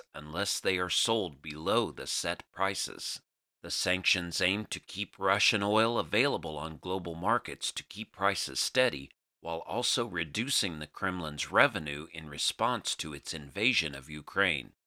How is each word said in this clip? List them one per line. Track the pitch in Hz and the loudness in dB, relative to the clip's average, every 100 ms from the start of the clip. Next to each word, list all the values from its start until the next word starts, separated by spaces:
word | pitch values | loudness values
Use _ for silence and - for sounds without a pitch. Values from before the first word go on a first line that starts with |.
| - | -8
unless | - 76 80 101 - | -12 -6 -2 -2 0
they | 98 92 | 0 2
are | 90 | 2
sold | - - 113 92 69 | 2 2 2 0 -6
below | 80 76 82 113 104 | -12 -4 2 2 2
the | 69 67 | -2 -6
set | - 87 82 - | -4 -2 -4 -6
prices. | - 95 98 - - - - _ _ _ _ | -2 -2 0 -6 -6 -8 -8 _ _ _ _
The | 85 | -6
sanctions | - 95 92 90 92 87 87 | -2 2 2 4 2 0 0
aim | 90 101 107 | 2 2 -2
to | - | -8
keep | - - 101 - | -10 -10 -10 -2
Russian | 95 101 - 104 | 2 4 4 4
oil | 101 107 113 117 | 4 4 4 2
available | 82 101 139 110 80 76 | 0 2 2 0 -4 -6
on | 78 76 | -6 -6
global | 90 95 87 82 | -4 -2 -2 -2
markets | 90 117 - 71 - | 0 0 -2 -8 -6
to | - | -6
keep | - 98 110 | -10 -10 -12
prices | - 98 98 - 65 | 0 2 2 -2 -2
steady, | - 127 127 71 67 _ _ _ | 0 4 2 2 -8 _ _ _
while | 82 82 - | -4 -4 -2
also | 101 123 - 117 | -2 0 0 0
reducing | 87 82 71 131 - 98 80 | -2 -2 -2 0 0 0 -2
the | 78 | -8
Kremlin's | - 95 92 80 73 - | -4 -2 0 -2 -4 4
revenue | 92 131 107 73 73 80 | 8 8 6 -4 -6 -8
in | 82 80 | -12 -10
response | 71 - - 113 120 - - | -4 -2 0 0 0 -2 -4
to | 82 | -6
its | 73 - | -8 -8
invasion | 80 71 92 117 123 78 | -10 -8 0 2 2 0
of | 71 67 | -4 -10
Ukraine. | 76 73 - 98 73 53 - | -12 -6 0 2 2 -4 -16